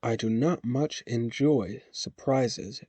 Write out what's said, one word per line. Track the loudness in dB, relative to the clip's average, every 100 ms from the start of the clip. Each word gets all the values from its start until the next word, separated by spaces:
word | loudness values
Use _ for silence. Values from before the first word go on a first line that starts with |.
I | 0
do | 0 0
not | 2 2 0
much | 0 0 0 -4
enjoy | -4 -2 -2 2 4 4 2 -6 -12
surprises | -10 -10 -6 0 2 2 -2 -10 -12